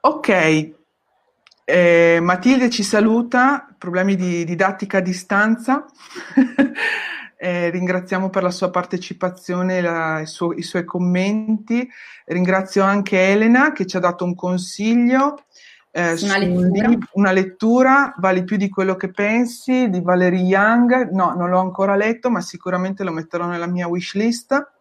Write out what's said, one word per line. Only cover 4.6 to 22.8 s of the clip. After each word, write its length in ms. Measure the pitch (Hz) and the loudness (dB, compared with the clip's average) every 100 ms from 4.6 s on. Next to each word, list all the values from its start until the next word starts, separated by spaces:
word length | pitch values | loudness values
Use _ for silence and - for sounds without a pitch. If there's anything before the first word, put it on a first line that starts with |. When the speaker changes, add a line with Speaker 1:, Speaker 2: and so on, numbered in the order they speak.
| 190 196 196 196 | 0 -2 -2 -2
Speaker 1:
a 40 | |
distanza. 840 | 185 180 - 202 214 226 - 269 294 _ - - - | -2 -6 -2 0 2 0 0 -2 -2 _ -20 -18 -2
<laughs> 720 | - 254 - 277 - - - - - - _ | 2 2 2 -2 0 -4 -4 -8 -12 -16 _
Eh, 280 | 180 175 175 | -4 -2 -2
ringraziamo 580 | 175 180 185 180 185 190 | -2 -2 -2 -2 -4 -2
per 140 | 190 | 0
la 80 | 180 | -2
sua 180 | 180 180 | -2 -2
partecipazione, 1120 | 180 175 185 - 180 185 180 - 180 185 185 | -2 -4 -8 -8 -6 -6 -6 -8 -4 -2 0
la, 400 | 175 165 160 160 | -2 -2 -2 -4
il 80 | 156 | -6
suo, 240 | - 170 | -6 -6
i 80 | - | -4
suoi 240 | - 180 | -6 -6
commenti. 1040 | 170 180 180 180 190 214 220 220 214 233 254 - - - - | -6 -2 0 0 0 -2 -2 -4 -2 -4 -4 -12 -20 -20 -6
Ringrazio 560 | 175 180 190 190 202 | -2 0 0 0 0
anche 360 | 196 202 196 190 | 2 0 0 2
Elena 540 | 185 202 220 247 294 | 2 4 4 4 4
che 140 | 302 185 | 0 -6
ci 100 | 190 | -2
ha 20 | |
dato 280 | 175 180 180 | -2 -2 -6
un 80 | |
consiglio, 1080 | 180 180 180 180 - 214 233 240 262 277 285 _ _ - - _ | -4 -4 -4 -6 -4 0 2 4 2 0 -2 _ _ -20 -20 _
eh, 180 | - 170 | -4 -2
Speaker 2:
Una 80 | 165 | 0
Speaker 1:
su 100 | 202 | 0
un 120 | 196 | 0
Speaker 2:
lettura. 500 | 185 180 180 196 226 | 0 2 2 2 2
Speaker 1:
lib-, 200 | 226 - | 2 0
una 200 | 190 202 | 0 2
lettura, 800 | 185 190 185 220 240 262 269 277 - | 2 0 -2 2 2 4 2 2 -2
Vali 260 | 190 185 | 0 0
più 140 | 180 208 | 0 -2
di 100 | 196 | -2
quello 260 | 196 190 | -2 -2
che 160 | 185 185 | -2 -6
pensi, 800 | 185 202 226 240 - - 254 247 | -4 -2 0 -2 -6 -2 0 0
di 140 | 180 | 0
Valerie 400 | 175 180 180 180 | 2 2 2 2
Young. 680 | 180 196 208 233 240 254 233 | 2 2 4 4 4 2 0
No, 200 | 190 175 | 0 0
non 140 | 170 175 | -2 0
l'ho 120 | 185 | 0
ancora 360 | 185 185 196 196 | 0 -2 0 2
letto, 320 | 214 233 254 | 0 -2 -2
ma 140 | 214 | -2
sicuramente 640 | 180 170 185 180 | -4 -10 -6 -4